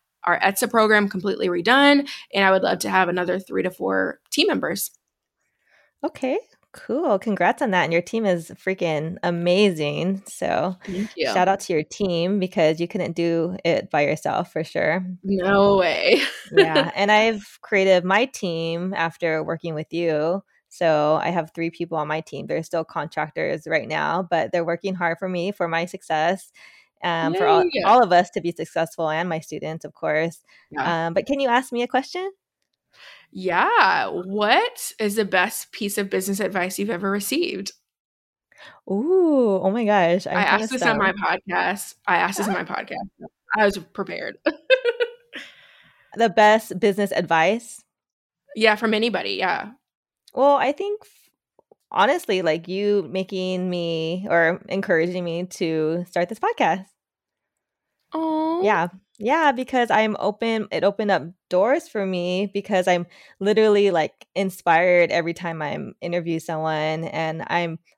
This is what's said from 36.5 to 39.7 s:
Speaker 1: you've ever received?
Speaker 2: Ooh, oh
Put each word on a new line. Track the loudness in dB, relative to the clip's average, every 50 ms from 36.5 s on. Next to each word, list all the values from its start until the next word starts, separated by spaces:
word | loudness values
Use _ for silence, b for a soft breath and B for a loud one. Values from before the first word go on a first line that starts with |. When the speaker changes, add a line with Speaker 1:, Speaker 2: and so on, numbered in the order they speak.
| -2 -4 -4 -4 -4 -4
Speaker 1:
you've | -4 -4
ever | -4 -4 -2 -2
received? | -2 -2 -2 -2 -2 -2 -2 -4 -6 -8 -10 -12 -14 _ _ _ _ _ _ _ _ _ _ _ _ _ _ _ B B B B B B B -4
Speaker 2:
Ooh, | -4 -2 0 2 4 4 4 4 4 4 4 4 2 2
oh | 2 0